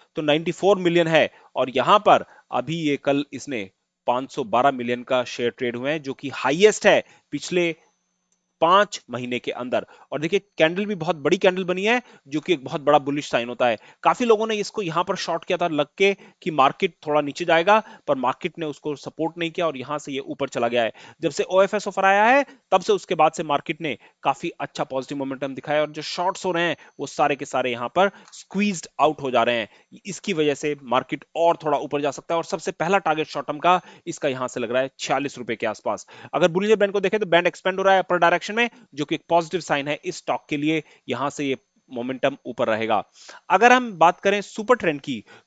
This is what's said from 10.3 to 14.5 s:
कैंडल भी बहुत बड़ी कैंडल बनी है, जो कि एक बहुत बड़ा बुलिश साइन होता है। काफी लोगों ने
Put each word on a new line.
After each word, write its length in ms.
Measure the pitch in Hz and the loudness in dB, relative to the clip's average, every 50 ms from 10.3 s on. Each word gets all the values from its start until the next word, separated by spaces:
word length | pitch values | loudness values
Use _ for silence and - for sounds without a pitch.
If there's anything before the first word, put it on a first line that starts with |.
| 196 190 | -2 -2
कैंडल 460 | _ _ _ - 156 160 175 190 208 | _ _ _ 2 2 2 2 -2 -4
भी 100 | 202 214 | -4 -6
बहुत 200 | 165 156 175 180 | -6 -4 -4 -4
बड़ी 220 | 151 135 147 170 | -2 0 0 0
कैंडल 260 | 185 - 185 180 185 190 | 4 2 2 2 2 -4
बनी 200 | 170 180 185 196 | -4 -4 -2 0
है, 180 | 214 247 247 - - - - _ | 0 0 -2 -2 -8 -20 -20 _
जो 120 | 139 139 151 | -8 -8 -8
कि 140 | - 175 170 | -2 -2 -2
एक 120 | 135 127 | -2 -2
बहुत 160 | 165 165 156 | -8 -8 -2
बड़ा 180 | 135 143 147 147 | 2 4 4 4
बुलिश 300 | 135 143 143 147 139 - | 4 0 -6 -6 -6 -2
साइन 200 | - 123 117 120 | -2 -2 -2 -2
होता 180 | 123 - 127 | -4 0 0
है। 100 | 120 110 - - - - _ - | 0 0 -2 -6 -20 -16 _ 0
काफी 220 | 165 175 - 247 | 0 2 2 4
लोगों 220 | 233 220 208 220 | 2 2 2 2
ने 80 | 220 | -2